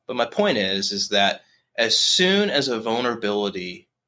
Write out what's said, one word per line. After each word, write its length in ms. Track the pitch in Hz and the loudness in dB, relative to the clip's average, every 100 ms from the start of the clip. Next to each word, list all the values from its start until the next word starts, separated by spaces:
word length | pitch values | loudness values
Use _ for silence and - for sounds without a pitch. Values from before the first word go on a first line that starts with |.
| - | -10
But 80 | |
my 120 | 123 117 | -4 -2
point 320 | - 208 127 | 0 0 2
is, 340 | 95 98 95 | 0 0 -2
is 160 | 101 - | -4 -2
that 340 | 101 98 - - _ _ - | 2 2 0 -10 _ _ -2
as 220 | 117 113 | 0 2
soon 520 | - - 185 196 202 | 2 4 4 2 2
as 180 | 143 131 | 0 0
a 100 | 117 | -2
vulnerability 1080 | 113 117 123 117 104 104 101 92 90 90 - _ | -2 0 0 -2 0 0 -2 -4 -10 -12 -18 _